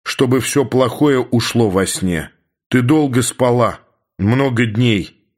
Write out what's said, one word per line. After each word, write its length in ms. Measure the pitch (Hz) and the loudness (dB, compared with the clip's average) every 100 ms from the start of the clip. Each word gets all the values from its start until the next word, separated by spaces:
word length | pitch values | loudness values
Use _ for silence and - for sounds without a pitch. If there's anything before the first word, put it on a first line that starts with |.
чтобы 360 | - - 131 131 | -12 -2 0 0
все 260 | 120 143 127 | 0 -2 0
плохое 540 | 127 127 - 147 135 | 0 0 2 2 2
ушло 500 | - 120 - 120 113 | 0 -2 0 0 0
во 160 | 92 95 | 2 -2
сне. 460 | - 92 85 73 _ _ _ _ | -2 -4 -4 -6 _ _ _ _
Ты 120 | 127 | -2
долго 400 | 120 156 147 127 | 2 2 2 0
спала, 580 | 123 - 127 120 110 87 _ _ _ - | -2 -2 0 2 0 -2 _ _ _ -4
много 480 | 98 123 139 120 120 | 0 2 0 0 -2
дней. 600 | 104 123 104 78 - _ | 0 0 0 -4 -12 _